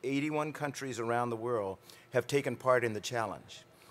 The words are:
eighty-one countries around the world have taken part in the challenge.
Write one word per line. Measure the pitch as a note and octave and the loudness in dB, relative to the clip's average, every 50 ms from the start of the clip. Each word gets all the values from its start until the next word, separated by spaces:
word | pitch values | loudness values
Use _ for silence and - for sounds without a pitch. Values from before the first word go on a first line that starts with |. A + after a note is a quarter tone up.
| - | -2
eighty-one | C3 C#3 C#3 D3 D#3 D3+ D3+ D3+ D#3 | -2 0 0 0 0 0 0 -2 -2
countries | C#3+ - D3+ C#3+ C3+ - C#3 C3+ A#2+ A2+ | -4 -4 -4 -4 -4 -6 -6 -6 -4 -2
around | A#2 A#2 A#2 A#2+ A#2+ A#2+ | 0 0 2 2 2 0
the | A#2 A2 | -2 -2
world | A2+ A#2+ A#2+ A2 G2+ F#2+ F#2+ - - - - - - - | -2 0 0 0 0 -2 -4 -6 -10 -18 -20 -20 -14 -2
have | - B2+ - - | 0 0 2 2
taken | C#3+ C#3+ C3+ C3+ A#2+ - | 2 0 2 0 -2 0
part | - C3 B2+ B2 A#2+ | 4 6 6 6 4
in | A#2 G#2+ | 2 0
the | G#2 | -2
challenge. | - - B2+ A#2 A2 G2+ E2+ B1+ - - - - - - - - - - | -4 -4 -2 -2 -2 -2 -4 -8 -12 -16 -20 -20 -20 -20 -20 -20 -20 -20